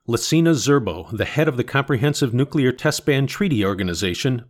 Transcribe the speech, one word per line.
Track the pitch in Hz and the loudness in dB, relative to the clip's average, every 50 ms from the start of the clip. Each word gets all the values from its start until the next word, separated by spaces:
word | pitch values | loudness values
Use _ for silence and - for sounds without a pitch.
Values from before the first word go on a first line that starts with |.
| _ - | _ -2
Lassina | 117 113 - - 156 165 165 165 165 | -2 -2 0 2 2 4 4 4 2
Zerbo, | 123 - 131 143 135 110 95 80 87 92 - 107 | 2 2 2 2 2 2 -2 -6 -8 -10 -10 -4
the | 104 104 | -4 -4
head | - - 147 151 | -2 0 0 0
of | 151 131 | 0 0
the | 123 117 | -2 -4
Comprehensive | - - 139 139 - 143 110 127 147 143 - 143 120 110 | 0 -2 -2 0 0 0 0 0 0 0 0 0 0 2
Nuclear | 123 139 - - 151 131 127 127 | 0 0 0 0 2 2 2 0
Test | - - 156 147 - - | 0 -2 -2 -2 0 0
Ban | 156 139 135 139 | 0 0 2 0
Treaty | 135 - - 208 190 143 107 98 | -2 -2 -2 -2 0 2 2 2
Organization, | 98 98 90 101 90 85 82 101 92 87 - - 135 127 120 - | 0 0 -2 -2 -4 -2 -2 -2 -2 -2 0 -2 -2 -2 -2 -6